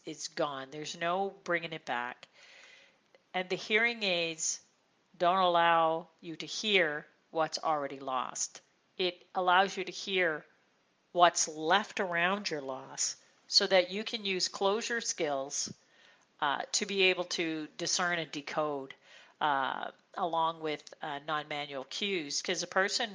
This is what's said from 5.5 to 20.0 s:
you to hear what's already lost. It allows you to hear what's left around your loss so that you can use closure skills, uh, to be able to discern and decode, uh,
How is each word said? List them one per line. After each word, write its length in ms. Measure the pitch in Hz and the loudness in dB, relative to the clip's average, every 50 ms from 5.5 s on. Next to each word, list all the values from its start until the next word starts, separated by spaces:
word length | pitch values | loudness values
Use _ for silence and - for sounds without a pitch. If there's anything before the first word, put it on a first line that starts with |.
| 175 170 170 170 170 165 165 160 160 170 180 - _ _ | 6 6 6 6 6 6 6 4 2 -2 -4 -10 _ _
you 160 | 180 170 156 | -12 -12 -10
to 100 | - 156 | -10 -10
hear 600 | 147 - - 220 214 202 185 165 151 147 151 - - _ _ _ _ | -8 -6 -4 0 2 4 4 4 2 0 -4 -8 -12 _ _ _ _
what's 280 | 160 160 156 156 - - - | -2 -2 0 0 -2 -2 -2
already 340 | 165 151 147 139 139 143 135 | 0 0 0 -2 -4 -6 -8
lost. 600 | 139 135 131 123 - - - - - - - - - _ _ _ _ _ _ | -6 -4 -2 -2 -2 -4 -4 -6 -8 -8 -8 -14 -20 _ _ _ _ _ _
It 180 | - 185 175 175 - - _ | -2 -2 -2 -2 -4 -12 _
allows 440 | - 190 180 180 175 185 202 190 - | -4 0 4 6 6 6 6 4 2
you 80 | 196 180 | -4 -6
to 80 | 180 | -6
hear 520 | 180 - - 202 190 185 180 160 151 - - _ _ _ _ _ _ _ _ _ _ _ _ _ | -8 -8 -6 -2 0 2 2 2 0 -2 -8 _ _ _ _ _ _ _ _ _ _ _ _ _
what's 340 | - 175 175 170 170 - - | 6 8 8 8 8 4 0
left 540 | 170 151 156 156 160 185 208 214 - - - | -2 -4 -2 2 2 2 2 2 0 -4 -4
around 500 | 196 175 170 170 175 185 202 208 202 - | -2 0 0 2 2 2 2 0 -2 -4
your 120 | 160 147 | -6 -6
loss 520 | 135 135 131 135 135 135 139 - - - - - _ _ _ _ _ | -4 -6 -8 -8 -10 -10 -8 -6 -6 -6 -6 -10 _ _ _ _ _
so 180 | - - - 202 | 0 2 2 4
that 280 | 180 190 185 175 180 | 6 6 6 6 4
you 100 | 185 208 | 0 -6
can 220 | 220 - 240 220 202 | -4 -4 -6 -4 -2
use 240 | 196 190 180 - - | -2 0 0 -2 -2
closure 520 | - - 196 196 208 233 226 - 240 226 | 0 2 2 2 2 2 0 -2 -4 -2
skills, 720 | - - - - 165 147 139 135 135 143 - - - - - _ _ _ _ _ - - _ _ _ _ _ - | -2 -4 -2 -2 0 0 0 0 -2 -4 -6 -6 -6 -8 -10 _ _ _ _ _ -20 -20 _ _ _ _ _ -2
uh, 220 | 151 143 135 - - - | 0 0 0 -2 -2 -4
to 120 | - - 214 | -4 -4 -2
be 160 | 190 196 196 185 | -2 2 4 4
able 180 | 185 180 180 175 | 4 4 2 -2
to 440 | - - 180 170 160 160 156 151 147 - | -2 -4 -2 -2 -2 -4 -4 -6 -8 -8
discern 420 | - 170 156 - - 180 175 175 165 | -6 -4 -2 0 0 0 0 0 -2
and 140 | 156 143 | -4 -6
decode, 640 | - 147 139 - - 160 151 151 143 135 135 131 - _ _ - - - - - _ - | -8 -10 -10 -4 -2 -2 -2 -2 -2 -6 -8 -10 -14 _ _ -20 -20 -20 -20 -16 _ -2
uh, 440 | 160 147 139 135 131 127 - - - - - _ | 0 2 2 2 0 0 -2 -4 -6 -8 -10 _